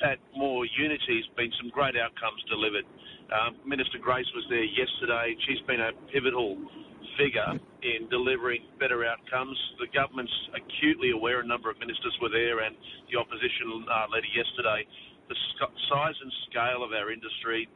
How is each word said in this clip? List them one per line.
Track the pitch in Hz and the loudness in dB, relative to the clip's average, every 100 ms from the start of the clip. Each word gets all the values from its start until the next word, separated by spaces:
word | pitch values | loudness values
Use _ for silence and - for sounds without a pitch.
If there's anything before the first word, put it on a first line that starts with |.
that | 147 131 - | 0 0 -6
more | 135 139 127 120 | -2 0 2 0
unity | 117 151 147 - 117 | 0 0 0 2 0
has | 117 - | 0 -2
been | 120 - | -2 -2
some | 123 | -4
great | 135 139 | 2 2
outcomes | 120 117 - 113 107 - | 2 0 0 -4 -4 -2
delivered. | 107 110 104 95 - - - - | 0 2 2 -4 -12 -18 -18 -2
Um, | 107 117 117 | 2 2 -2
Minister | 135 139 127 123 | -2 -2 0 0
Grace | 127 127 123 | 2 2 0
was | 120 110 | -4 0
there | 120 113 | 2 4
yesterday. | 104 127 - 120 117 117 113 - | 2 0 0 0 2 2 0 0
She's | 131 - | 0 0
been | 123 | 0
a | 113 110 - | 0 -2 -2
pivotal | 143 127 123 113 98 98 - - - - - | 0 2 2 0 -2 -8 -14 -18 -18 -8 0
figure | 143 113 104 - - - | 2 2 0 -2 -8 -6
in | 123 113 113 | -2 -2 0
delivering | 123 127 127 123 120 - - | 2 2 2 2 -2 -4 -4
better | 135 120 | 0 2
outcomes. | 117 117 - 127 131 131 - - | 0 -2 -2 -4 -2 -4 -6 -6
The | 123 | -2
government's | 139 139 131 120 - - - | 0 0 -2 -4 -4 -4 -10
acutely | - - 151 160 127 | -8 2 4 6 4
aware, | 113 113 123 | 4 4 2
a | 117 | 2
number | 123 113 | -2 -2
of | 104 | -4
ministers | 117 113 123 - | -6 -4 -2 -2
were | 117 | 0
there, | 110 117 113 110 | 2 2 2 -2
and | - - - - | -4 -14 -18 -4
the | 120 | -2
opposition, | 117 113 123 - 117 113 | -2 -2 -2 -2 -4 -6
uh, | 117 113 107 | -2 0 2
leader | 113 107 | 0 0
yesterday, | 110 113 - 117 107 104 - - - - | 0 0 0 2 2 -2 -12 -20 -20 -8
the | 123 - | -4 -4
sc-, | - 139 - - | -2 -4 -2 0
size | 143 156 151 | 2 2 -2
and | 135 - - | -8 -10 -4
scale | 120 120 123 | 0 0 0
of | 120 | -2
our | 110 104 | -2 -2
industry, | 113 110 - 117 113 113 | -4 -8 -4 0 0 -2